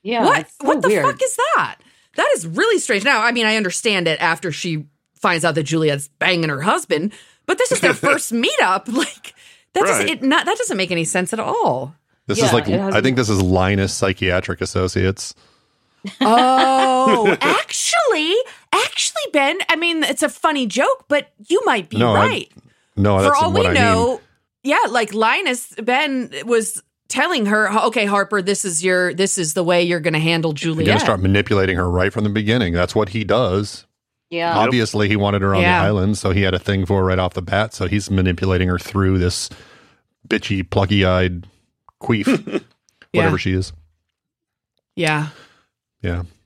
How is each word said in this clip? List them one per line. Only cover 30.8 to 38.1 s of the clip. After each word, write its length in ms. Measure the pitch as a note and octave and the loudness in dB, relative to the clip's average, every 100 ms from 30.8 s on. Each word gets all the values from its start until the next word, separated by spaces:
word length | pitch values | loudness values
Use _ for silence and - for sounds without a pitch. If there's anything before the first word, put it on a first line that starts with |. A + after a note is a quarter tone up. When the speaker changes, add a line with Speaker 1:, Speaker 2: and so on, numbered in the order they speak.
| D#3+ | 2
Speaker 4:
gonna 120 | - | 2
start 200 | D4 G2+ | 2 0
manipulating 540 | F#2+ G2+ G#2 G#2 F#2+ F2+ | 2 2 2 2 2 0
her 140 | F2+ | 0
right 240 | F2+ F#2+ | 0 0
from 100 | A2 | 0
the 60 | G#2+ | -2
beginning. 440 | G#2 G#2 A#2+ F#2 | -2 0 0 0
That's 200 | E2+ F2 A2 | 0 0 0
what 140 | G#2+ | -2
he 140 | A#2 | -4
does. 600 | G2+ A2 A2+ F#2+ G#2 - _ _ _ _ _ | 0 0 2 0 -4 -10 _ _ _ _ _
Speaker 1:
Yeah. 260 | E3+ E3+ G#2+ | -6 -2 0
Speaker 4:
Obviously, 500 | A#2 B2 A2 G#2 G2+ | 2 2 0 0 0
he 80 | G#2 | 2
wanted 260 | G2+ G2+ | 0 0
her 140 | G2 F#2+ | 0 2
on 60 | |
Speaker 2:
Yeah. 160 | F2 F2+ | 2 2
Speaker 4:
the 60 | G2 | 2
island, 300 | G#2 F#2+ G#2 | 2 0 0
so 100 | G2 | 0
he 120 | F#2 | 2
had 100 | F#2+ | 2
a 60 | F2+ | 0
thing 260 | - G2 F#2 | -2 -2 0
for 140 | G2 | 0
her 60 | F#2 | 2
right 120 | F#2 | 0
off 160 | F#2 | -2
the 80 | - | -6
bat. 320 | F2+ G2 A2 | -2 -2 -2
So 140 | - F#2+ | -4 -2
he's 240 | G#2 - | -2 0